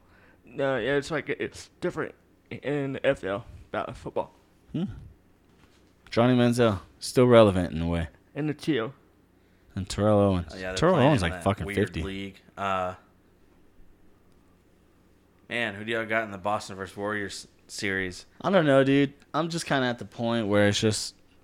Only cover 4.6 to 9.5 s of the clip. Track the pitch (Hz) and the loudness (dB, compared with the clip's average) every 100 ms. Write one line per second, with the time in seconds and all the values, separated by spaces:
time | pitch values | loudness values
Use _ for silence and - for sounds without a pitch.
4.6 | _ 147 180 - - - _ _ _ _ | _ -6 -6 -10 -18 -20 _ _ _ _
5.6 | _ _ _ _ - - 120 123 120 120 | _ _ _ _ -6 0 4 4 4 4
6.6 | 117 98 - - - - 123 117 107 92 | 2 0 -8 -16 -2 2 8 10 8 6
7.6 | 87 78 85 85 82 - _ 139 151 139 | -2 -2 -2 -2 -4 -10 _ -8 -6 -6
8.6 | - 131 110 - _ _ _ _ _ | -2 -2 -4 -10 _ _ _ _ _